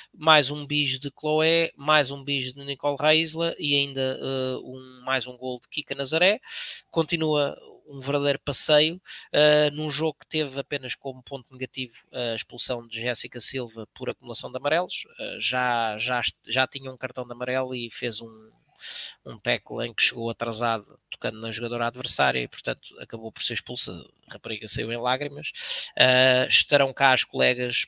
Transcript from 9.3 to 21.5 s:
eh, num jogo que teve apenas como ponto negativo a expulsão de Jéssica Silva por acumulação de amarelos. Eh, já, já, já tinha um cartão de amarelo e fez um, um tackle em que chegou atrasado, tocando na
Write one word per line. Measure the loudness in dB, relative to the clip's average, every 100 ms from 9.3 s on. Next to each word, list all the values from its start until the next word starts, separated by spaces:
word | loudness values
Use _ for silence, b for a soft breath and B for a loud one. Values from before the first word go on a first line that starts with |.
eh, | 6 6 6 4
num | 0 -4
jogo | 0 -2 -2
que | -6
teve | -4 -2 -4
apenas | -6 -6 -6
como | -10 -10 -12
ponto | -12 -14 -12
negativo | -10 -10 -8 -10 -12 _
a | -6 -4
expulsão | -4 -6 -6 -4 -4 -6
de | -6
Jéssica | -4 -2 -4 -4
Silva | -4 -4 -6 -8 -12
por | -6 -6
acumulação | -6 -6 -8 -6
de | -4
amarelos. | 0 0 0 -6 -10 -10
Eh, | -8 -4
já, | -2 0 2 2 0 -2
já, | -2 -2 -4 -8 -4
já | 0 0
tinha | -2 -12
um | -10
cartão | -10 -8 -10
de |
amarelo | -6 -2 -2 -2
e | -4 -8
fez | -6 -6 -6
um, | -12 -18 -20 _ _ _ B B B B -16
um | -8
tackle | -2 -2 -4 -8 -6
em |
que | 0
chegou | 0 0 -6
atrasado, | -4 -4 -2 0 -2 -6 -20 -20
tocando | -8 -8 -8
na | -10